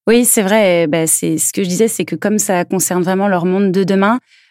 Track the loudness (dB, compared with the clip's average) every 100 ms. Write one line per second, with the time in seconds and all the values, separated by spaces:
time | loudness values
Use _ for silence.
0 | 2 2 2 0 2 2 4 2 2 0
1 | 0 -2 -2 -2 -4 -4 -2 0 0 -2
2 | -6 -4 -2 -2 0 -2 -2 -4 -2 -2
3 | -2 0 0 0 0 0 0 0 0 2
4 | 2 0 -6 _ _